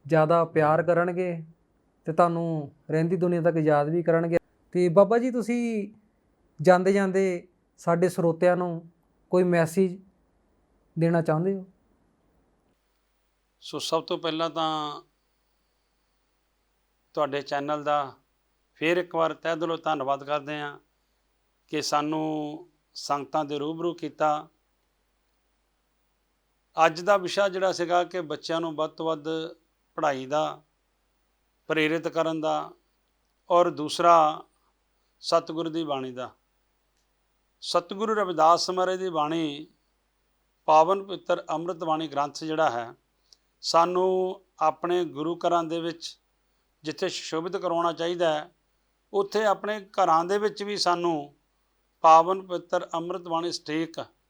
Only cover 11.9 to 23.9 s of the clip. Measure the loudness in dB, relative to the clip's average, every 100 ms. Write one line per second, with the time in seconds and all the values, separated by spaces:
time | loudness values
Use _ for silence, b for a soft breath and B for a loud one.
11.9 | _ _ _ _ _ _ _ _ _ _
12.9 | _ _ _ _ _ _ _ -12 -10 -4
13.9 | -4 -2 -6 -4 -4 -4 -2 -4 -4 -6
14.9 | -10 -18 _ _ _ _ _ _ _ _
15.9 | _ _ _ _ _ _ _ _ _ _
16.9 | _ _ -4 -2 -4 -4 -4 -4 -4 -2
17.9 | -2 -2 -12 _ _ _ _ _ -4 0
18.9 | 0 -2 -2 -2 -2 -4 -4 -4 -4 -4
19.9 | -2 -2 -4 -4 -6 -6 -8 -10 -14 _
20.9 | _ _ _ _ _ _ _ _ -6 -2
21.9 | -2 -2 -4 -4 -6 -8 -12 -18 _ _
22.9 | -12 -4 -4 -2 -4 -4 -4 -6 -4 -6